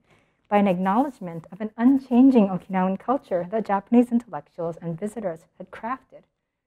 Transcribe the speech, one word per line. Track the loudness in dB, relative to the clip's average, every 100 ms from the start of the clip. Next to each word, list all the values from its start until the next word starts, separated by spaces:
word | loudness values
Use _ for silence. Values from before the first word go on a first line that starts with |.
| _ _ _ _ _
by | 0
an | 2
acknowledgement | 0 0 0 -2 -6 -12 -14 -16
of | -12
an | -12 0
unchanging | 2 2 2 4 6 6 2
Okinawan | 0 -4 -2 -2 -2
culture | -4 -4 -4 -6 -4
that | -6 -4
Japanese | -4 2 2 4
intellectuals | 0 -4 -12 -14 -8 -8 -8
and | -10 -8
visitors | -8 -8 -10 -10 _ _
had | -20
crafted | -14 -10 -12 _ -20 _ _ _ _